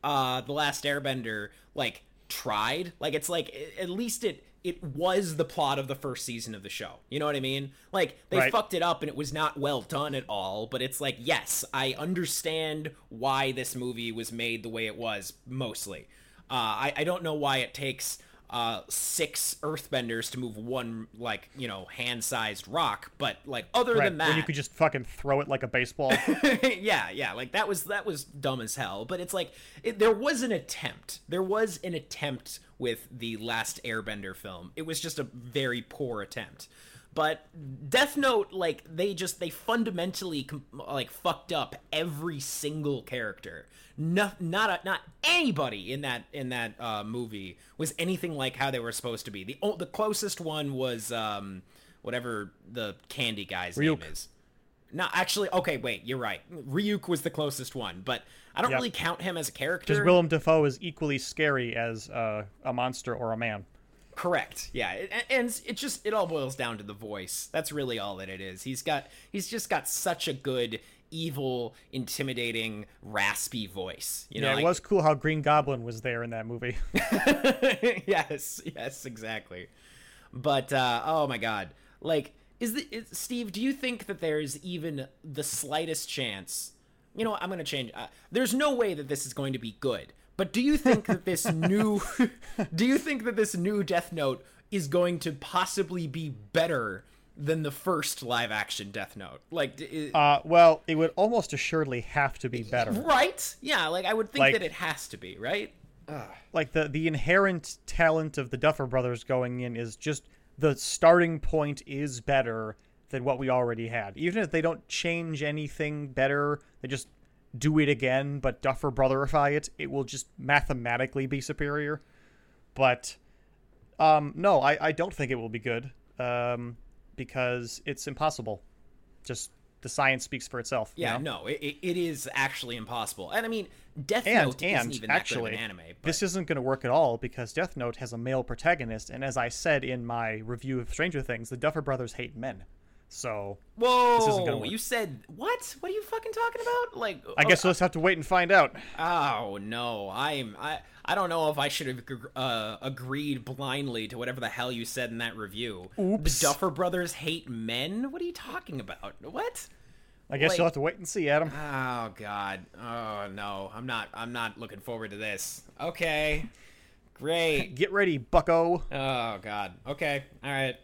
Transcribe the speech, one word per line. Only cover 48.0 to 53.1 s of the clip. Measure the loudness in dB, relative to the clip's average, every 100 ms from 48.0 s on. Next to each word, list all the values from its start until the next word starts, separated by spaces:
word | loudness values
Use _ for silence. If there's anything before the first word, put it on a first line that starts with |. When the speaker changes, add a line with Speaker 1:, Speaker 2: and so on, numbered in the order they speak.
| -2 -2 -2
Speaker 1:
like | -2 -2 0
how | -2
they | 0
were | -4
supposed | -4 -4 -6
to | -8
be. | -10
The | -10 -4
o-, | -2 -2
the | -6
closest | 0 0 0 -2 -4
one | -4 -4 -2
was, | -2 -2 -2 -4
um, | -4 -2 -4 -8 -12 -16 -20 -20 -14
whatever | -6 -6 -4 -6 -6 _ -14
the | -8 -8 -8
candy | -14